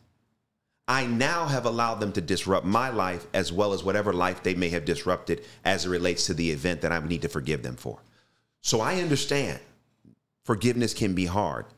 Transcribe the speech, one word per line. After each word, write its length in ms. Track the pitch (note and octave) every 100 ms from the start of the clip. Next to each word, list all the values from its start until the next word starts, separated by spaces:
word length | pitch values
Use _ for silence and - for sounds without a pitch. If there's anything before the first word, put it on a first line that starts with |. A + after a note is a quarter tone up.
| _ _ _ _ _ _ _ _ -
I 200 | C3 B2
now 400 | A#2 C#3 E3+ D#3+
have 180 | C3+
allowed 360 | A#2 A#2 A#2 A2
them 120 | G#2+
to 80 | G2
disrupt 460 | D#2 F#2 F#2 F#2+ F2+
my 240 | A2 C3
life 360 | A2+ F#2 F2+ -
as 200 | - F2+
well 180 | E2+ G#2
as 100 | F#2+
whatever 300 | F#2 G2+ G#2
life 300 | F2 F2+ F#2
they 120 | F#2
may 140 | F2+ F2
have 160 | F2
disrupted 640 | D#2 E2 - F2+ - E2+ - -
as 220 | - F#2+ F2+
it 20 |
relates 380 | F2+ F2+ E2+ -
to 80 |
the 160 | D#2+ E2
event 320 | D2 F2 D#2+
that 100 | D#2+
I 60 | E2
need 240 | D#2 E2+
to 60 | D2
forgive 340 | E2 C2+ D2
them 140 | B1 B1
for. 240 | - - - _ _ _ _ _
So 200 | - A#2
I 140 | A#2 F#3
understand 640 | E3+ C#3 - C#3+ A#2 C2+ - _ _ _ - - _ _
forgiveness 500 | - A2 A#2+ A#2+ A2+
can 220 | - G#2+
be 120 | F2+ F2+
hard, 400 | F#2 F2+ B1 -